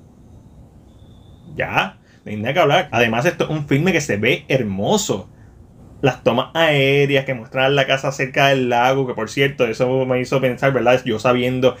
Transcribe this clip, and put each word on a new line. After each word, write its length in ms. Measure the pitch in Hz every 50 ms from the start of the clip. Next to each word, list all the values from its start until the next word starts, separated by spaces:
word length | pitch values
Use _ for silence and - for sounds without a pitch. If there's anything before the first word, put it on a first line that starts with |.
| - - - - - - - - - - - - - - - - - - - - - - - - - - - - - - 151
ya, 460 | 170 - - 101 147 185 196 - - _ _ - _ -
no 80 | 107
hay 60 | 104
nada 160 | 107 104 123 143
que 60 | 180
hablar. 260 | 165 143 147 185 175 -
Además, 340 | - 117 120 113 113 117 131
esto 180 | 175 170 - 165
es 60 | 147
un 180 | 151 156 147
filme 240 | - 143 139 165 190
que 80 | 170 156
se 160 | 143 - 107
ve 300 | 101 107 123 165 - -
hermoso. 840 | - 147 131 120 104 95 95 104 139 208 202 - - 117 98 95 - - - - - - - - - - - - - - -
Las 220 | - 131 - - -
tomas 280 | 123 117 123 - - -
aéreas 720 | 165 165 156 147 143 135 135 139 143 143 139 139 135 135
que 80 | 139 131
muestran 420 | 117 113 - - 131 131 135 143
la 100 | 139 135
casa 280 | 143 135 135 - 139 139
cerca 340 | - 139 127 127 151 139
del 220 | 139 139 135 127 120
lago, 360 | 120 120 120 131 135 139 135
que 100 | 123 -
por 140 | 110 110 107
cierto, 380 | - 139 139 139 139 - 127
eso 380 | 113 110 - 131 127 131 131 131
me 160 | 127 127 127
hizo 180 | 123 - 143 135
pensar, 320 | 135 127 120 - 147 139
¿verdad? 300 | 135 123 113 120 127 123 -
Yo 160 | 123 110 110
sabiendo 560 | - 127 123 127 123 127 127 127 127 123 123 -